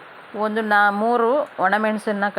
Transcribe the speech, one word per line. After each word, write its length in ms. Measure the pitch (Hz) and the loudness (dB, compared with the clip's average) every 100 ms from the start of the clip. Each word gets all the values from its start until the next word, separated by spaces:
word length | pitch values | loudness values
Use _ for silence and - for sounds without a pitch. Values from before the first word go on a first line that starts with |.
| - - - 208 214 | -20 -20 -14 -6 -4
ಒಂದು 160 | 214 214 | -2 2
ನಾ-, 180 | 208 208 202 | 4 4 2
ಮೂರು 260 | 226 240 226 294 - - 185 | 0 2 2 0 -2 -2 0
ಒಣಮೆಣಸನ್ನ 580 | 208 220 214 220 202 202 | 2 0 -2 -4 -2 -2